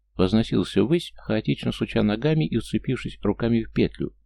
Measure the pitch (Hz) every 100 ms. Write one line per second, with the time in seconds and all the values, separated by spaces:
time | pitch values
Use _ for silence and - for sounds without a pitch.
0 | _ - 92 110 113 113 87 95 110 170
1 | - - - 110 123 139 120 - 117 113
2 | 107 107 151 156 156 113 - - - 127
3 | 120 - 101 101 117 113 110 - 101 -
4 | - -